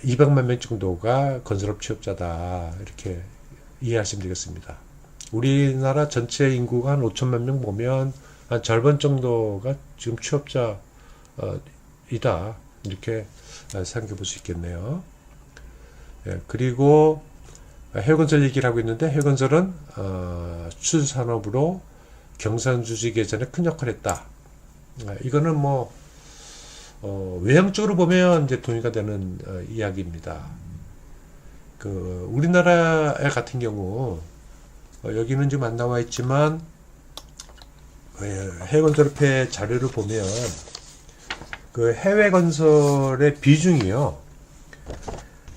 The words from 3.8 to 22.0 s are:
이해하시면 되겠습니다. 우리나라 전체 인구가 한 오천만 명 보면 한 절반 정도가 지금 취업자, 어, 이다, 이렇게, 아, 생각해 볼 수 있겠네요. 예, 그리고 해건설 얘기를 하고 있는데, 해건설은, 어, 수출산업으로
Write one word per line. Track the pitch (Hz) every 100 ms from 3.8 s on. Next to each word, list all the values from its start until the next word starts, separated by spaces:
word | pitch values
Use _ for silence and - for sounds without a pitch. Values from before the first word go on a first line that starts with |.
이해하시면 | 123 113 101 101
되겠습니다. | 98 90 85 82 - - - - - - -
우리나라 | 110 135 139 139 131 135 139 147
전체 | 123 120 - 139 127
인구가 | 120 123 131
한 | 143
오천만 | 117 - 131 120 123
명 | 135
보면 | 117 101 120 135 135 127 - - -
한 | 120
절반 | - 113 135 143
정도가 | 143 139 123 117 110 98 123 139 - -
지금 | 117 117
취업자, | - 143 - 131 117 101 - - - - - -
어, | 101 95 - - - - -
이다, | 117 131 87 101 110 - -
이렇게, | 101 95 - 110 101 - - - - 98
아, |
생각해 | 90 120 107 95
볼 | 95
수 | -
있겠네요. | - 85 85 87 101 170 - - - - - - - - - - - - 98
예, | 92 -
그리고 | 110 127 120 139 151 156 156 - - - - - - - 107
해건설 | 104 160 151 151
얘기를 | 139 139 123
하고 | 117
있는데, | 113 113 160
해건설은, | 143 143 135 131 156 190 170 147 -
어, | 98 92 90 87 87 85 85
수출산업으로 | - - 165 139 131 117 117 104 123 160 185 - -